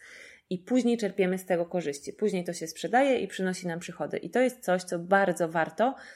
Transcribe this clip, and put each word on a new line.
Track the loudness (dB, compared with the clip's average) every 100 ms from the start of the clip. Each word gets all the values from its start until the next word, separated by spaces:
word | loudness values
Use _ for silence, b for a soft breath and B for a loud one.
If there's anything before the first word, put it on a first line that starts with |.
| B B B B -8
i | -8
później | 2 2 4 2
czerpiemy | 0 2 0 0
z | 0
tego | -2 0
korzyści. | -2 -4 -6 -10
Później | -2 -2 0
to | -4
się | -6 -8
sprzedaje | -8 0 2 4 2
i | -2
przynosi | -2 -2 -2 -4
nam | -6
przychody. | -8 -8 -6 -6
I | -2
to | 2
jest | 2 0
coś, | 0 0
co | 0 -6
bardzo | 2 4 4 2 0
warto | 0 -2 2 0 0 B